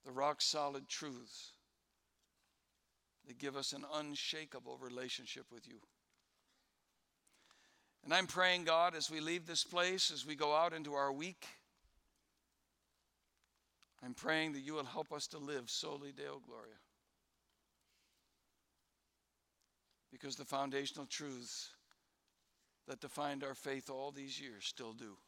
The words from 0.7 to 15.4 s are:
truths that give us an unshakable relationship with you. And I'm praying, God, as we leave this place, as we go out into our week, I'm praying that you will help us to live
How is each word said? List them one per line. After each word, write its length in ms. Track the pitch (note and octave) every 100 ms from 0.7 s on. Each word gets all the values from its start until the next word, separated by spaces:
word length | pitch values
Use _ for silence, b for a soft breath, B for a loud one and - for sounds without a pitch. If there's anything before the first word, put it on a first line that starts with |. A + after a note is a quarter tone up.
| C#3 C#3
truths 640 | - D3+ B2 A2+ - - - _ _ _ _ _ _ _ _ _ _ _ _ _ _ _ _ -
that 120 | B2
give 160 | C#3 C3+
us 180 | C3
an 120 | C#3 C#3+
unshakable 840 | D3+ D3 C#3+ - D#3 D#3 C3 B2+ B2+
relationship 640 | C3 B2 B2+ - B2+ C3 B2+
with 160 | A#2+ B2+
you. 120 | A#2 - _ _ _ _ _ _ _ _ _ _ _ _ _ _ b b b b b b b
And 100 | -
I'm 140 | E3+ F#3
praying, 380 | F3+ F#3 F3+ E3
God, 300 | D#3+ F3 E3
as 140 | C#3+
we 120 | D#3
leave 240 | D#3 F3 E3
this 180 | E3
place, 480 | - F3 F3 F#3 -
as 120 | D#3 C3
we 100 | D3
go 180 | D3+
out 200 | D3+ E3+
into 200 | E3 D3
our 200 | C#3+ C#3
week, 320 | C#3 E3+ F#3 - - _ _ _ _ _ _ _ _ _ _ _ _ _ _ _ _ _ _ _ _ _ _ - _
I'm 100 | B2+
praying 380 | B2 - D#3 D#3+
that 80 | C#3+
you 140 | C3+
will 100 | D#3
help 300 | C#3 - D#3
us 120 | D3 -
to 100 |
live 320 | D#3